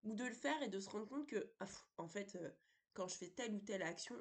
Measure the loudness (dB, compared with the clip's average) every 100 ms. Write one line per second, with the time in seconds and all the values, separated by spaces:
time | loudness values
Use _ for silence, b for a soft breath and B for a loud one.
0 | 0 0 0 2 4 4 4 2 0 -2
1 | -2 -2 0 0 0 -4 -6 -6 -12 -6
2 | -4 -2 -2 -2 -4 -6 b b b -2
3 | 0 0 -4 -2 0 0 0 0 2 0
4 | -4 -6